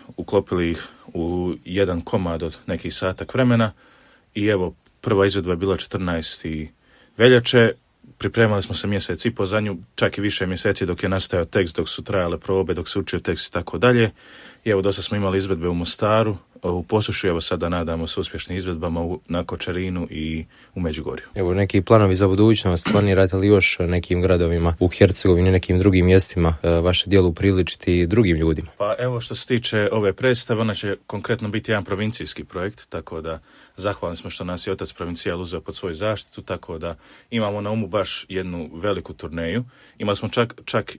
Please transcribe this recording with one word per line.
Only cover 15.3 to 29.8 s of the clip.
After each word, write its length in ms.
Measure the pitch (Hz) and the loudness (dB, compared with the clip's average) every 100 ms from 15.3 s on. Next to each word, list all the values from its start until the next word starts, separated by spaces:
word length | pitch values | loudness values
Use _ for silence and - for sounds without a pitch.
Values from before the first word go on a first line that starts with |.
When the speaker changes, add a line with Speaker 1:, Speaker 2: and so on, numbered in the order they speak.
| 95 | 0
Speaker 1:
izvedbe 300 | 95 87 87 | 0 -2 0
u 60 | |
Mostaru, 640 | 87 82 - 107 110 110 98 - - | -2 -2 -2 2 2 2 -2 -10 -8
u 200 | 90 87 | -4 -4
Posušju, 460 | 82 107 104 - 95 | 0 0 0 0 0
evo, 120 | 85 | 0
sada 280 | - 90 85 | -2 -2 -2
nadamo 380 | 87 82 82 80 | -2 -2 -4 -4
se 120 | - | -6
uspješnim 380 | 87 - - 92 | -6 -8 -8 -6
izvedbama 440 | 92 82 87 85 | -4 -4 -4 -4
u, 180 | 85 90 - | -4 -6 -6
na 160 | 85 | -6
Kočerinu 640 | 87 85 - 90 92 90 85 | -4 -6 -6 -4 -4 -4 -6
i 360 | 78 78 80 82 _ - - | -6 -6 -6 -8 _ -14 -6
u 40 | |
Međugorju. 460 | 85 78 67 64 - 104 | -4 -4 -6 -8 -8 -4
Speaker 2:
Evo, 180 | 90 | 0
neki 280 | 92 98 98 | 0 2 2
planovi 340 | 87 113 101 92 | 6 6 6 4
za 120 | 101 | 4
budućnost, 600 | 95 107 107 95 87 - | 6 6 4 2 0 2
planirate 460 | 104 101 95 95 95 | 2 4 4 4 4
li 100 | 101 | 4
još 300 | 104 - - | 6 4 0
nekim 420 | 87 87 - 87 | 0 0 0 0
gradovima 540 | 92 90 85 85 85 80 | 4 4 2 2 2 2
u 80 | 87 | 2
Hercegovini, 640 | - 98 90 98 87 92 | 6 4 6 4 4 6
nekim 280 | 92 - 90 | 4 2 2
drugim 260 | 95 92 90 | 4 6 6
mjestima, 500 | 92 - - 82 80 | 6 4 2 0 2
e, 60 | 85 | 2
vaše 400 | 85 85 90 - | 2 2 0 4
djelo 180 | 98 90 | 4 4
upriličiti 800 | 82 98 92 87 - - 87 85 | 2 2 2 0 -2 0 2 4
drugim 300 | 110 104 80 | 4 4 2
ljudima? 300 | 80 78 82 - | 0 -2 -4 -6
Speaker 1:
Pa, 180 | 101 110 | -4 -2
evo, 220 | 123 120 | -4 -6
što 140 | 117 101 | -8 -8
se 120 | - | -2
tiče 420 | 120 - 110 | -2 0 0